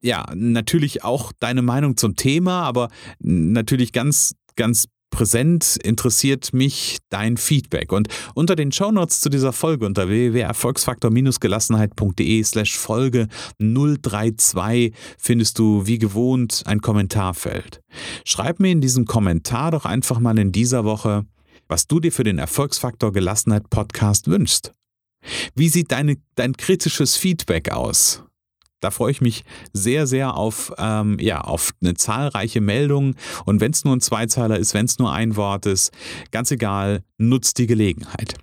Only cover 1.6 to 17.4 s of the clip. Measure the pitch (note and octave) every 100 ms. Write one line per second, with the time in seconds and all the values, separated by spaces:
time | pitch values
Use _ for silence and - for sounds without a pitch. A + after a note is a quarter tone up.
1.6 | B2 B2 C#3+ A#2+ A2+ G#2 C3 D3 F#3 F3+
2.6 | D#3+ B2 A#2+ - - - - F2 E2 A2+
3.6 | G#2+ C3+ B2 - C3 D3 - - _ -
4.6 | A2+ A#2 - _ _ - A2 A2+ C#3 E3+
5.6 | - - - A2+ B2+ A2 C3+ C3+ - C3
6.6 | C3+ - - - _ G2 A2 A#2 - D3+
7.6 | - D#2 - G2 G#2+ - - - E3 F3
8.6 | C#3+ - G3+ G#3+ E3 - - C#3 C3 -
9.6 | D#3+ D#3 G#2+ G2 F#2 G#2+ B2 A#2 G#2+ -
10.6 | B2 A#2 - A#2+ A#2 A2+ C3+ B2 - G#2
11.6 | - A2+ G#2 - G2+ F2+ D#2+ A2 A2 A2
12.6 | G#2 - - A2+ C3 A#2+ A2 - - -
13.6 | G#2+ A#2+ D3 D3 B2+ G#2 A2+ A2+ - F#2
14.6 | G2 A#2+ A#2 A2 - - - A#2+ A2 -
15.6 | A2 G#2 F#2+ A#2 A2 G2 B2 B2+ A#2 -
16.6 | - G#2+ - G#2+ G2 G#2+ F#2+ F#2